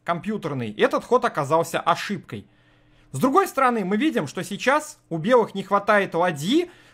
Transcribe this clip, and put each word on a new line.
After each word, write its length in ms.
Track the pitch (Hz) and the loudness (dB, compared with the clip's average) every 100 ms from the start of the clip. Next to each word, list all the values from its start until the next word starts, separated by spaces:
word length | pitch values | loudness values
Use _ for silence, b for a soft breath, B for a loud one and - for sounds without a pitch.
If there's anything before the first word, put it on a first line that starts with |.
компьютерный, 680 | - 170 180 214 156 139 117 | -6 -4 -4 -6 -4 -4 -6
этот 320 | 104 196 196 | 0 0 0
ход 220 | - 247 240 | 0 0 0
оказался 540 | - 139 160 170 160 | -2 0 0 0 -2
ошибкой. 680 | - 170 - 190 - 110 - b b b b b b | 0 0 -2 -8 -10 -14 -14 b b b b b b
С 80 | 135 | -2
другой 280 | 226 330 370 | 2 2 2
стороны, 380 | - 262 233 180 | 2 2 2 0
мы 120 | 208 | 0
видим, 300 | 302 233 147 | 0 0 -4
что 160 | - | -6
сейчас 560 | 175 196 254 294 294 - - | -8 -4 0 0 0 -14 -10
у 80 | 165 | -6
белых 380 | 165 247 214 196 | 2 4 4 -4
не 80 | |
хватает 500 | 185 202 196 208 185 | -2 0 4 2 2
ладьи, 560 | 165 180 147 160 302 349 B B | 0 0 0 0 0 0 B B